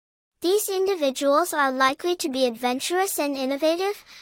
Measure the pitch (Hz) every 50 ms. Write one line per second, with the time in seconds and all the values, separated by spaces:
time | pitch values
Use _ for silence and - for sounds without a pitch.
0 | _ _ _ _ _ _ _ - - 339 381 427 - - 392 370 381 381 392 349
1 | 294 269 262 - 285 277 277 302 349 349 - 302 285 269 262 262 269 262 277 -
2 | - 359 359 - - 320 247 262 262 247 226 226 254 247 247 269 - - 339 370
3 | 381 392 - - 302 285 285 269 262 254 277 277 320 311 330 339 381 403 415 -
4 | - - - -